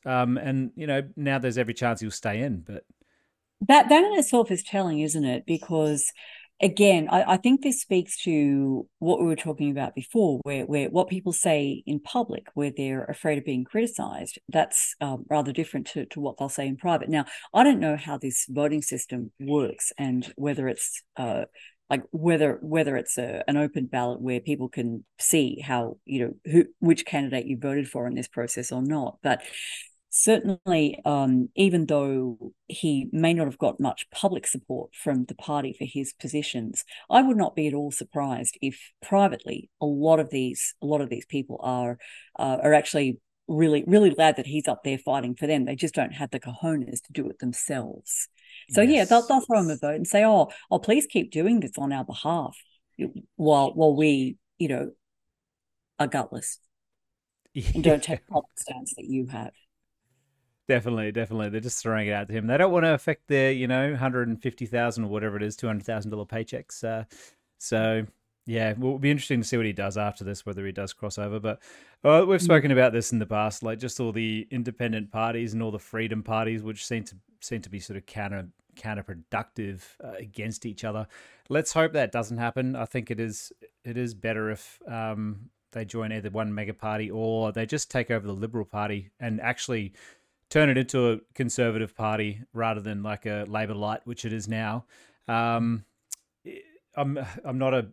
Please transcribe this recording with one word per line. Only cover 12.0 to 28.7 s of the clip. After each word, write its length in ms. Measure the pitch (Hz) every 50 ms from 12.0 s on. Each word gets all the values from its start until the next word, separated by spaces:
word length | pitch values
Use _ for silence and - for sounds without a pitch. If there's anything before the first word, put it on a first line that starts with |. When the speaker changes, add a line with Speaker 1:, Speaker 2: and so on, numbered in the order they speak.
| - - - 247 240 - - - - - -
Speaker 2:
where 160 | - 147 139 139
they're 300 | - 139 135 135 131 -
afraid 320 | - 147 - - 160 151
of 80 | 139 127
being 200 | 151 135 127 127
criticised, 760 | - - 214 226 233 - - - - - - - - - - _ -
that's, 460 | - 160 151 - - - - - - -
um, 260 | 147 139 131 120 - -
rather 220 | 151 151 139 139
different 340 | 131 165 160 - - 139 113 -
to, 180 | - 156 127
to 120 | - - 156
what 200 | 143 135 127 -
they'll 100 | 135 139
say 160 | - - 139
in 120 | 135 135
private. 300 | 135 - 180 170 151 131
Now, 180 | - 160 151 139 - - - - - -
I 100 | 208 247
don't 160 | 294 269 190
know 180 | - 156 151
how 200 | 147 139 156 143
this 300 | 131 - 131 127 - - -
voting 320 | 131 147 147 147 151 151
system 500 | 147 - - 123 - - 127 123 123 113 - -
works 540 | 139 135 147 147 131 - - - - - -
and 380 | - 139 131 127 127 120 - -
whether 300 | - 135 147 139 131 131
it's, 360 | 131 - - - - - - - _ -
uh, 280 | - 127 117 - - - - _ - - - _ _ _ -
like, 140 | 139 131 - -
whether, 460 | - 160 156 175 170 151 156 143 127 -
whether 340 | - 156 151 165 156 143 135
it's 220 | - - - -
a, 260 | - 123 120 - - - -
an 80 | 143
open 280 | 147 151 151 - 156 131
ballot 360 | 127 - 131 123 123 123 -
where 180 | 120 127 123 120
people 300 | - - 147 131 127 120
can 340 | - - 117 120 117 110 - _ _ -
see 400 | - - 175 160 139 - - -
how, 380 | 143 139 127 120 117 113 - - _
you 140 | - 135 131 120
know, 80 | 117 - - - -
who, 160 | 151 170 - - - _
which 260 | - 165 165 - -
candidate 420 | - - 147 139 131 131 127 117
you 100 | - 135
voted 320 | 117 135 139 135 143 135 127
for 180 | - 131 120
in 80 | 123 123
this 140 | 131 123 -
process 420 | - 120 120 117 - 123 123 -